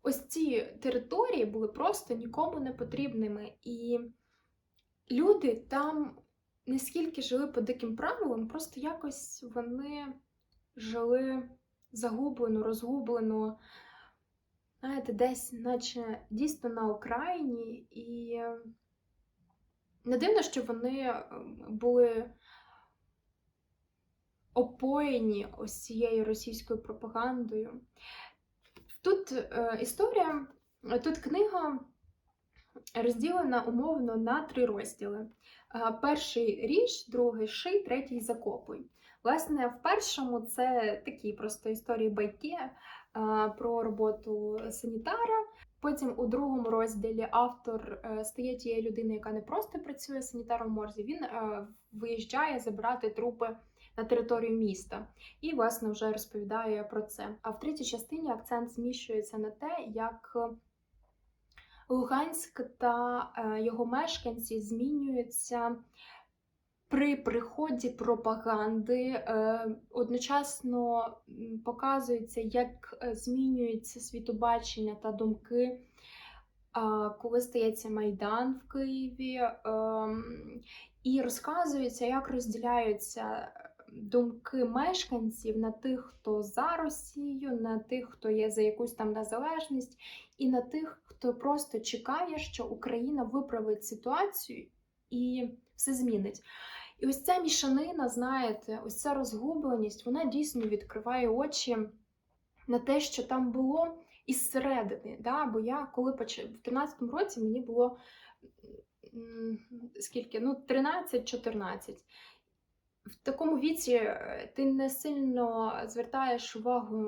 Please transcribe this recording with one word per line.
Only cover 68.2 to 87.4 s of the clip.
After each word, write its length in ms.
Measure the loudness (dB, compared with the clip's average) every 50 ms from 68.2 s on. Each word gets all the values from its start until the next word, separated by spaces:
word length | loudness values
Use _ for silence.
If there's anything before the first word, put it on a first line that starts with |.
| 2 0 0 0 0 0 0 2 2 0 0 0 2 2 2 2 2 0
Е, 680 | -2 -2 -2 0 2 2 4 4 2 2 0 -4 -6 -6 -10 _
одночасно, 1200 | -2 -2 0 0 0 -2 0 2 2 2 2 2 -6 -4 -2 0 0 2 2 2 2 2 0 -2 -4 -10 _ -18
м, 300 | -14 -12 -10 -8 -8 -6 -4
показується, 760 | -4 -4 0 2 2 2 2 2 2 0 0 0 -4 -6 -4
як, 560 | -4 0 2 2 2 2 -2 -12 -16 -16 -12 -6 -6
е, 120 | -4 -4
змінюється 840 | -4 -2 -2 0 2 4 4 4 4 2 2 0 -2 -4 -6 -12 -10
світобачення 960 | -12 -10 -8 -8 -4 -4 -2 2 4 4 4 2 2 -4 -4 -2 -2 -2 -2
та 160 | -2 -4 -4
думки, 680 | -2 0 0 0 0 0 -4 0 2 2 2 2 0 -6 -12 _ _ -20 -20 -20 -20 -20 -20 -20 -20 -20 -20 _ _ _ _ _
а, 380 | _ 0 0 2 2 2 0 -2
коли 320 | -4 -4 -4 2 2 2
стається 480 | 2 4 2 4 4 4 2 0 -4 -4
Майдан 720 | -2 0 2 0 0 0 0 2 2 2 2 2 0 -2 -6
в 60 | -6
Києві. 720 | -4 -2 -2 -2 -2 -2 -4 -6 -6 -6 -4 -4 0 2 2 0 0 -2 -4
Ем, 960 | -2 0 2 2 2 0 0 0 0 0 -2 -4 -6 -10 -12 -12 -12 -14 -14 -16 -16 -20 -20 -20 -20 _ _ 0
і 180 | 2 2 4
розказується, 840 | 2 2 -2 -2 -4 -2 0 0 0 2 2 0 0 -2 -2 0 0
як 240 | 2 2 0 0 0
розділяються 1200 | -2 -2 -2 -2 -4 -2 2 2 4 4 4 4 2 0 -2 -8 -6 -6 -4 -4 -4 -6 -6 -8 -12 -16 -20 -20 _ _ -20 -20 -14
думки 720 | -12 -10 2 4 4 4 4 0 -6 -10 -4 0 0 2
мешканців 920 | 2 2 2 2 2 2 0 -2 -2 -2 0 0 0 -2 -2 -4 -2 0 0
на 140 | 0 0
тих, 300 | -2 -4 -2 -2 -2 -2 -4
хто 380 | -10 -20 -8 _ 0 0 0 0
за 320 | -2 -2 0 0 2 2
Росію, 840 | 0 0 -2 -4 -6 -10 -10 -8 -6 -6 -4 -4 -4